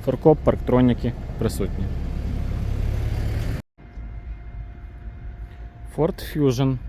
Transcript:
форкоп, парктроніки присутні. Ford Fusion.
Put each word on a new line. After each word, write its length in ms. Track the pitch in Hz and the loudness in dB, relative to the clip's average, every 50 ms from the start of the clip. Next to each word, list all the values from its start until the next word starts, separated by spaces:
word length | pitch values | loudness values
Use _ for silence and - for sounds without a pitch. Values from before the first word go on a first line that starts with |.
| - | 2
форкоп, 340 | - 127 - - 160 156 - | 0 0 6 6 6 6 8
парктроніки 720 | - - 113 - - - 120 127 127 123 117 - - 120 117 - - - - - | 6 2 2 2 2 4 6 6 8 6 6 4 0 -2 -2 -4 -8 -8 -4 0
присутні. 460 | 107 110 - - 101 90 - - 98 - - - - - - - - - - - - - - - - - - - - - - - - - - - - - - - - - - - - _ _ - - - - - - - - - - - - - - - - - - - - - - - - - - - - - - - - - - - - - - - - - - - - | 0 0 2 0 -2 -2 0 -2 -2 -2 -2 -2 -2 -2 -4 -2 -2 -2 -2 -2 -2 -2 -2 -2 -2 -2 0 0 0 0 0 0 0 0 0 0 0 0 0 0 -2 -2 -2 -4 -6 _ _ -20 -20 -16 -14 -12 -12 -10 -12 -12 -10 -10 -12 -12 -12 -12 -12 -12 -12 -12 -12 -14 -14 -14 -14 -12 -12 -12 -12 -10 -12 -12 -10 -10 -12 -14 -12 -14 -14 -14 -14 -14 -16 -10 0
Ford 400 | - 147 170 - - - - - | 2 2 2 2 -2 -8 -6 0
Fusion. 400 | 156 147 135 123 120 139 135 131 123 - | 4 4 4 4 4 2 2 2 0 -4